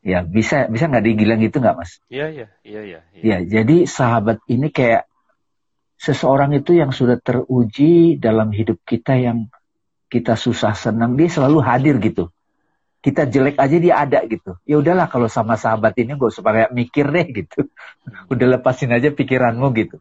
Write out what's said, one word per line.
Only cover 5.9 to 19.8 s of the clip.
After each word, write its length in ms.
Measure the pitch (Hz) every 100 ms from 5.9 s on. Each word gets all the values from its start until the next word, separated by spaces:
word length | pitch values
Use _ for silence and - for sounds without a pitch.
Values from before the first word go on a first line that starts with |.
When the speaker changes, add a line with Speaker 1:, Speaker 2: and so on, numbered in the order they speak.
| _
Speaker 1:
seseorang 560 | - 131 127 139 139
itu 240 | 143 143 175
yang 160 | 143
sudah 240 | 131 123 120
teruji 1040 | - 120 - 127 117 - 147 170 170 143
dalam 320 | 113 110 110
hidup 320 | 104 107 110
kita, 320 | - 113 - 131
yang 320 | 123 117 107 _ _ _ _ _ _
kita 240 | 117 117 113
susah 400 | 123 113 107 101
senang, 400 | 120 113 117 127
dia 80 |
selalu 320 | 170 147 135 156
hadir 320 | 127 127 147 127
gitu. 320 | 110 - 85 _ _ _ _ _ _ _
Kita 240 | - 135 139
jelek 320 | 135 135 143
aja 180 | 135 165
dia 140 | 175 147
ada 240 | 139 139
gitu. 320 | 113 110 - 90
Ya 160 | - 147
udahlah, 320 | 147 180 160
kalau 160 | 127 113
sama 320 | 127 110 110
sahabat 380 | 117 110 107 110
ini 160 | 117
nggak 140 | 143 120
usah 160 | 110
pakai 260 | 104 110 113
mikir 400 | 123 120 143 143
deh 160 | 165 165
gitu. 320 | 110 87 - -
Speaker 2:
Hmm. 640 | - - _ - - -
Speaker 1:
Udah 160 | 123 127
lepasin 400 | 127 127 127 131
aja 160 | 120 147
pikiranmu 560 | 147 127 127 123 117 139
gitu. 240 | 110